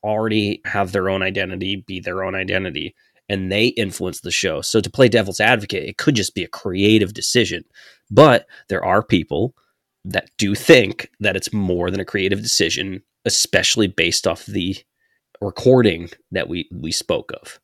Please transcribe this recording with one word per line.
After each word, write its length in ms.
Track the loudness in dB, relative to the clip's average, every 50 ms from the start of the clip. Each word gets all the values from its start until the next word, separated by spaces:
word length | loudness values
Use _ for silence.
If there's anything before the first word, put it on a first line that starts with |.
| -2
already 560 | -2 -2 0 0 0 2 2 0 0 -2 -6 _
have 280 | -6 -4 -4 -4 -2 -2
their 180 | -2 -2 -2
own 100 | -2 -2
identity, 640 | -2 -4 -4 -4 -6 -6 -6 -8 -6 -6 -6 -8 -8
be 140 | _ -12 -10
their 240 | -10 -8 -8 -6 -6
own 140 | -6 -6
identity, 580 | -6 -6 -4 -4 -4 -4 -4 -8 -8 -10 -10 -14 _ _ _ _ _ _ _
and 220 | -6 -4 -4 -2
they 160 | 0 2 2
influence 540 | 2 2 0 -4 -4 -4 -6 -8 -8 -8 -8
the 100 | -8 -6
show? 300 | -4 -2 -2 -2 -4 -4
So 200 | -6 -2 0 0
to 80 | 0 0
play 200 | 2 4 4 4
devil's 320 | 6 2 0 0 -2 0
advocate, 480 | 2 2 2 2 -2 -6 -8 -8 -8 -8
it 100 | -8 -2
could 160 | 0 0 2
just 220 | 2 0 -4 _
be 80 | -6 -8
a 40 | -8
creative 640 | -10 -10 -8 -6 -2 2 4 6 6 6 4 2 -4
decision. 520 | -8 -6 0 0 0 0 0 -4 -8 -10 _ _ -20 -20 -20 _ _ _ _
But 380 | 6 8 8 8 8 4 2 _ -20 -20 _ _
there 160 | -4 -4 0
are 180 | 2 2 2 2
people 540 | _ 0 0 0 0 -2 -2 -2 -2 -4 _ _ _ _ _ _ _ _ _ _
that 260 | -4 -4 -4 -4 -6 _ _
do 160 | -2 -2 -2
think 560 | -2 6 6 6 6 6 2 -4 -8 -14 -18 _ _
that 160 | -4 -2 -2
it's 180 | -2 -6 -4 -4
more 380 | -2 -2 0 0 0 -2 -2
than 80 | -4 -4
a 60 | -6
creative 360 | -4 -4 -2 0 0 0 -2
decision, 600 | -2 -2 0 0 0 0 0 -4 -6 -6 -8 -12 _ _ _ _ _
especially 640 | -2 0 0 -2 2 0 0 2 2 2 2 0 0
based 400 | 2 0 0 0 0 0 -2 -2
off 180 | -4 -4 -8
the 300 | -8 -6 -4 -4 -4 -6 -8 -10 _ _ _ _ _ _ _ _ _ _ -8
recording 680 | -8 -8 -8 0 4 6 6 6 6 4 2 0 -6 -12 -16 _ _ _
that 180 | -6 -6 -4 -4
we, 200 | -6 -8 -8 _ -10
we 200 | -10 -8 -6 -6
spoke 400 | -6 -4 _ -4 -4 -4 _ -16
of. 260 | -16 _ -20 -20 -20